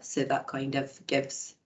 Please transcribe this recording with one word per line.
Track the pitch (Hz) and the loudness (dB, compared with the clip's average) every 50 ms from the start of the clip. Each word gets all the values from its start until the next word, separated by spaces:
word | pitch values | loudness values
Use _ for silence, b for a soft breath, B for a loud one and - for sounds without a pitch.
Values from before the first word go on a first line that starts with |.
so | - - - - 135 | -6 -4 0 0 2
that | 135 139 139 - | 2 2 0 0
kind | - - 135 135 139 135 | -2 -4 -4 -2 0 0
of | 135 135 - - - - - | 0 -2 -2 -6 -12 -4 2
gives | 135 139 139 - - - - - - _ _ | 2 2 2 2 -4 -10 -10 -12 -14 _ _